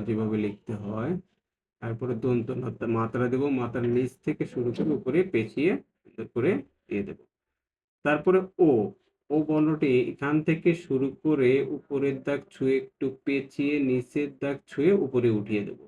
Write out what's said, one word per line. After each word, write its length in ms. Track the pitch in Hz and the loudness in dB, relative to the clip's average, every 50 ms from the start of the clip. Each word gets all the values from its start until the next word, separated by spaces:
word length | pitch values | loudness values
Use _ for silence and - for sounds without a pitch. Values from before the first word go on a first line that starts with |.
| 104 | -2
যেভাবে 320 | 107 110 107 110 107 110 107 | -2 -2 -2 0 0 0 0
লিখতে 340 | 104 104 101 - _ - 110 | -2 -2 -4 -8 _ -10 -8
হয়। 380 | 101 101 101 107 110 113 143 185 180 - _ _ _ _ _ _ _ _ _ _ _ - | -8 -6 -6 -6 -4 -4 -4 -4 -4 -6 _ _ _ _ _ _ _ _ _ _ _ -8
তারপরে 300 | 117 113 113 131 123 127 | -8 -6 -6 -4 -4 -4
দন্ত 340 | 113 120 127 123 120 113 120 | -2 0 0 0 0 0 -2
ন-, 440 | 123 120 117 117 107 - 113 117 113 | -4 -6 -6 -8 -8 -6 -4 -2 0
মাত্রা 280 | 113 113 113 - 123 127 120 | 0 0 0 0 0 0 0
দেব, 140 | 123 131 139 147 | 0 0 0 0
মাত্রার 360 | 139 127 120 117 - 127 120 120 | 0 0 -2 -2 -4 -2 0 0
নিচ 240 | 120 123 131 127 - _ _ | 2 2 0 -2 -4 _ _
থেকে 220 | - 151 - 156 | -4 -4 -4 -4
শুরু 240 | - - - 120 185 - | -6 -4 -4 -2 -2 -2
করে 180 | 180 - 160 147 | -2 0 0 -2
উপরে 260 | 127 - 127 131 170 185 | -2 -2 0 0 0 0
পেঁচিয়ে 480 | 190 - 117 110 - - 131 143 180 240 285 - _ _ _ | 2 0 -2 -2 -2 -2 -2 0 0 0 -2 -4 _ _ _
সুন্দর 280 | _ _ _ - 110 - - | _ _ _ -12 -12 -8 -4
করে 180 | 120 117 165 208 - - - _ _ _ | -2 0 0 0 -2 -4 -8 _ _ _
দিয়ে 180 | - - 101 98 | -6 -6 -4 -4
দেব। 160 | - - - _ _ _ _ _ _ _ _ _ _ _ _ _ _ _ _ - | -6 -10 -14 _ _ _ _ _ _ _ _ _ _ _ _ _ _ _ _ 0
তারপরে 340 | 147 151 151 156 180 185 185 185 185 - - | 0 0 2 2 2 2 2 2 -2 0 4
ও, 120 | 180 156 131 113 101 95 - _ _ _ _ _ _ - | 4 6 6 4 2 0 -4 _ _ _ _ _ _ -2
ও 60 | 147 156 151 | 0 0 2
বর্ণটি 480 | 151 156 151 151 156 156 151 156 143 127 127 123 - | 2 2 2 2 2 2 2 2 2 4 2 2 0
এখান 260 | - - 139 143 151 156 156 | -2 -4 -2 0 0 0 2
থেকে 280 | - 160 160 - 175 165 | 0 0 2 2 0 0
শুরু 340 | 165 - - 135 127 135 135 135 - | 0 0 -2 -2 0 0 -2 -4 -2
করে 300 | - 156 151 143 131 123 131 139 139 135 | -2 0 2 4 4 4 4 4 2 0
উপরের 480 | 151 135 - - 143 135 139 139 135 131 - | -4 -8 -6 -6 -4 -2 0 -2 -2 -2 -4
দাগ 180 | - 143 139 - - | -4 -4 -4 -6 -10
ছুঁয়ে 240 | - - 135 131 135 | -8 -2 0 2 2
একটু 300 | 131 131 - _ - 139 135 135 - _ | 0 0 -4 _ -6 -6 -6 -6 -4 _
পেঁচিয়ে 520 | - 139 139 139 - - - 143 143 147 147 | -2 -2 -2 -2 -4 -4 -2 -2 0 0 0
নিচের 480 | 139 131 127 127 123 - - 147 147 139 139 - | 2 2 0 0 -2 -2 -4 -4 -4 -4 -4 -6
দাগ 180 | - 139 143 135 - | -4 -4 -4 -6 -10
ছুঁয়ে 260 | - - - 139 180 202 | -8 -4 0 2 4 4
উপরে 340 | 196 147 127 - 123 117 117 | 4 2 0 0 2 2 4
উঠিয়ে 320 | 110 104 98 - 107 104 101 | 2 2 0 -2 -2 -2 -2
দেব। 160 | - - - - | -4 -8 -12 -16